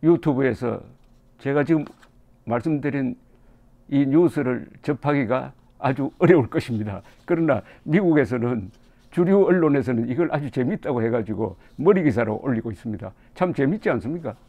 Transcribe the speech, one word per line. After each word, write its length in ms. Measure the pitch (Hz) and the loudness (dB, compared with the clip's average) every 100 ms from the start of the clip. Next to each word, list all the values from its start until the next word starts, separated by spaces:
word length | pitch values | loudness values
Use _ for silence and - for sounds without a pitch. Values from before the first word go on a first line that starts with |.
유튜브에서 760 | 156 170 160 131 135 113 123 110 - - _ _ _ _ | 4 4 2 0 0 0 -4 -6 -10 -20 _ _ _ _
제가 260 | 135 143 147 | -4 -2 2
지금 180 | 160 147 - _ _ _ _ - | 0 0 -14 _ _ _ _ -4
말씀드린 720 | 117 135 151 143 139 131 - _ _ _ _ _ _ _ | -2 0 -2 -2 -2 -4 -6 _ _ _ _ _ _ _
이 160 | 139 139 | 0 4
뉴스를 640 | 147 170 - 139 123 - - | 4 4 2 -2 -4 -6 -12
접하기가 720 | - 143 143 143 117 131 131 - _ _ | -6 -4 0 0 0 -2 -4 -16 _ _
아주 320 | 131 139 139 - | -4 -2 -4 2
어려울 300 | 180 175 117 | 2 4 0
것입니다. 520 | - - 113 107 95 - - - | -4 -4 -6 -6 -10 -14 -20 -4
그러나 380 | 175 165 127 - - | -2 0 -2 -4 -18
미국에서는, 880 | - 160 190 151 120 123 120 123 92 - _ _ _ | -2 0 4 2 2 0 -2 -4 -8 -16 _ _ _
주류 320 | - 175 196 196 | -2 2 4 4
언론에서는 640 | 180 160 143 127 120 117 | 4 4 2 0 -2 -2
이걸 220 | 123 170 | -2 0
아주 180 | 123 143 | -2 -4
재밌다고 520 | 135 123 139 - 123 | -4 -2 -4 -4 -2
해가지고 540 | 113 120 107 101 107 90 - - | 0 -2 -4 -4 -6 -8 -20 -2
머리 280 | 156 202 | 2 4
기사로 360 | 156 113 110 107 | 4 2 0 -2
올리고 300 | 139 113 117 | -2 -2 -4
있습니다. 400 | 107 117 104 101 - - | -8 -8 -8 -10 -16 -20
참 200 | - 185 | -4 -4
재밌지 360 | - 139 214 - | 0 0 0 -2
않습니까? 480 | 131 107 170 156 101 | -2 -2 -8 -8 -12